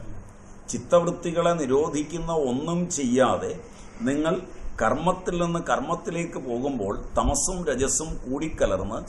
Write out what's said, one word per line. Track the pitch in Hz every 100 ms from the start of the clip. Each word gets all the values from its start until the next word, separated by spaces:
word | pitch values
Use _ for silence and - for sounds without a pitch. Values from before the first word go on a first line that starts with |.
| - - - - - - -
ചിത്തവൃത്തികളെ | 117 - 175 170 - 175 160 170
നിരോധിക്കുന്ന | 170 131 135 160 147 147 170 165
ഒന്നും | 160 131 127 160 175 175
ചെയ്യാതെ | - 127 127 120 90 92 - - - - -
നിങ്ങൾ | 120 147 160 185 - - - -
കർമ്മത്തിൽ | 113 131 175 180 - 175
നിന്ന് | 170 170
കർമ്മത്തിലേക്ക് | - 117 143 170 214 170 170 - -
പോകുമ്പോൾ | 117 139 127 98 - - -
തമസ്സും | 123 143 - 185 160
രജസ്സും | 127 135 - 160 156 131
കൂടിക്കലർന്ന് | 135 160 - 113 95 98 120